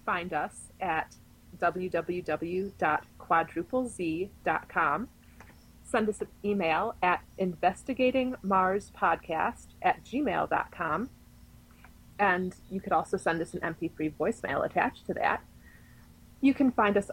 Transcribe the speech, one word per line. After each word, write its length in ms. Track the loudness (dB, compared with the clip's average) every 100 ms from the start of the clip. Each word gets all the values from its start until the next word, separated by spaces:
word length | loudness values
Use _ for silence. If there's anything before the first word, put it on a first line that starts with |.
| -4
find 280 | -4 -2
us 400 | -4 -4 -8 -20 -6
at 340 | -4 -2 -4 -12 -20 -20 -20 -2
w 280 | -2 -2 -2
w 320 | -2 -2 -4
w 520 | -4 -4 -2 -4 -4 -2
dot 280 | 0 0 -4 -10
quadruple 680 | 0 2 2 -4 -2 -2 -2
z 420 | -4 -2 -2 -4 -4
dot 240 | -2 -2 -2
com. 400 | 0 2 0 -4 -14 -20 -20 -20 -20 -20 -20 -4
Send 240 | 0 0
us 100 | -2
an 80 | -8 -6
email 520 | -2 0 2 2 0 0
at 200 | 2 2 -2 -4
investigating 1000 | -4 2 0 2 -4 0 2 2 0 -2
mars 480 | 2 4 4 0 -4 -2
podcast 680 | 0 2 0 -2 -2 -4 -14 -2
at 220 | 0 0
gmail 460 | -4 -2 0 0 0
dot 240 | -2 -2
com. 360 | -4 -2 -2 -4 -12 -20 -20 -20 -20 -20 -20 -20 -20 -12 0
And 340 | 2 2 -2 -8 -10
you 120 | -8
could 100 | 0
also 240 | 0 2 -2
send 260 | 0 0
us 120 | -2
an 100 | -6
M 120 | -6 -4
P 120 | -6
three 220 | -4 -4
voicemail 560 | -2 -2 -2 -4 -2 0
attached 400 | 0 0 -2 -6
to 80 |
that. 280 | -2 0 -2 -6 -20 -20 -20 -20 -20 -20 -20 -20 0
You 120 | 2
can 200 | 4 2
find 240 | 4 4 4
us 120 | 2